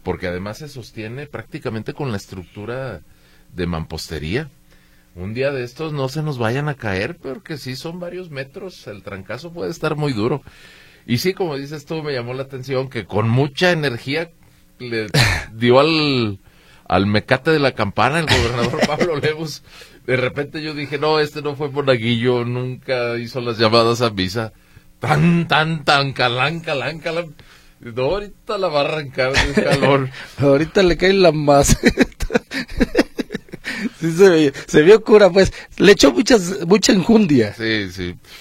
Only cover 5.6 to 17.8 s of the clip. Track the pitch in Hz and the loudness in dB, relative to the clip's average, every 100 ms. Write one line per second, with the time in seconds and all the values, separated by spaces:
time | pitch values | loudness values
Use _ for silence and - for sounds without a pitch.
5.6 | 120 - 160 147 131 151 151 127 110 131 | -8 -8 -8 -4 -4 -4 -4 -2 -2 -2
6.6 | 147 139 110 95 117 175 - 135 - 156 | -4 -4 -4 -4 -4 -8 -12 -12 -12 -12
7.6 | 127 131 165 180 175 180 180 135 139 190 | -10 -10 -10 -10 -12 -12 -12 -12 -12 -14
8.6 | 185 - - 101 - 95 95 117 165 170 | -16 -16 -16 -16 -14 -14 -12 -12 -12 -8
9.6 | 180 165 156 151 147 113 113 143 - - | -8 -6 -4 -2 -2 -2 -2 -2 -8 -20
10.6 | - - - _ - 120 180 185 180 139 | -20 -20 -20 _ -4 -2 -2 -2 -4 -6
11.6 | 139 151 139 160 151 131 120 127 131 131 | -10 -12 -10 -8 -6 -6 -6 -8 -10 -12
12.6 | 131 131 131 120 92 98 110 123 139 - | -6 -4 -4 -8 -4 0 2 2 2 0
13.6 | 180 170 147 117 - 151 165 _ _ _ | 0 2 -2 -4 -4 -4 -6 _ _ _
14.6 | _ - 123 113 107 147 110 85 - 110 | _ -16 -6 -4 0 2 2 0 -6 0
15.6 | 120 127 151 160 151 131 110 98 _ _ | 4 6 6 2 2 0 0 -4 _ _
16.6 | _ - - 92 98 104 - 127 160 156 | _ -18 -2 0 2 0 0 0 2 2
17.6 | 135 - | 2 0